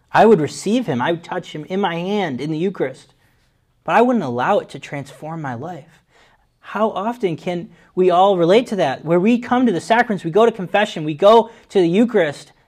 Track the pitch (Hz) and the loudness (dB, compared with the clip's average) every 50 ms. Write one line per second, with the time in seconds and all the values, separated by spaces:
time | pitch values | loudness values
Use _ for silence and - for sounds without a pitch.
0 | _ _ - 156 190 220 226 165 151 127 - - - 185 214 262 247 - 139 120 | _ _ 2 4 6 6 6 4 2 -2 -6 -6 -4 -2 -2 -2 -2 -2 -4 -2
1 | 123 151 170 160 - - 185 185 175 - - 156 151 - 185 196 202 185 170 170 | -2 -2 -4 -4 -6 -10 -10 -10 -10 -12 -14 -14 -12 -8 -4 -4 -2 -2 -4 -4
2 | 175 185 208 208 190 160 131 120 139 156 160 156 170 202 190 - 165 131 131 - | -6 -4 -4 -4 -4 -4 -6 -6 -6 -6 -4 -4 -4 -4 -4 -4 -6 -6 -6 -12
3 | - _ _ _ _ _ _ _ _ _ _ _ _ _ _ _ - - 165 208 | -20 _ _ _ _ _ _ _ _ _ _ _ _ _ _ _ -6 -2 2 2
4 | 240 247 254 226 - 131 120 120 127 160 208 185 - - - 143 - - 151 143 | 2 2 0 -2 -2 -4 -4 -4 -2 0 0 -2 -2 -6 -14 -18 -16 -12 -12 -12
5 | 139 143 - - - 156 160 165 151 135 123 113 - 170 180 151 - _ _ _ | -12 -14 -16 -16 -14 -12 -12 -10 -10 -10 -10 -10 -12 -14 -14 -16 -18 _ _ _
6 | _ _ _ _ _ _ _ _ _ _ _ _ _ - - 202 214 220 - 165 | _ _ _ _ _ _ _ _ _ _ _ _ _ -10 -6 -4 -2 -2 -2 -4
7 | 190 226 240 - - 180 160 156 - 185 175 175 165 - _ _ _ _ - 180 | -6 -8 -6 -4 -4 -4 -4 -4 -6 -8 -8 -8 -8 -12 _ _ _ _ -2 0
8 | 185 180 170 175 190 202 202 175 170 165 190 233 254 - 226 190 165 135 127 - | 2 4 4 4 4 4 4 2 4 4 4 2 2 0 -2 -2 -2 -2 -2 -4
9 | - 147 170 180 175 220 247 240 240 - 247 247 262 233 185 160 - - 220 233 | -4 0 0 2 2 2 0 0 0 -2 -2 0 0 0 0 -2 0 0 2 2
10 | 240 240 214 170 - 165 156 202 226 233 220 - 185 160 - 202 214 208 - 175 | 2 0 -2 -6 -6 -2 2 2 2 2 2 -2 -8 -4 -2 -2 -2 -2 -4 -8
11 | 156 151 160 147 190 202 226 233 214 - - - _ _ - 202 180 165 170 202 | -6 -6 -2 2 4 6 6 6 4 2 -6 -20 _ _ 0 2 2 2 4 2
12 | 240 226 - 208 165 151 139 - - _ _ _ _ | 2 2 2 0 0 0 -4 -10 -16 _ _ _ _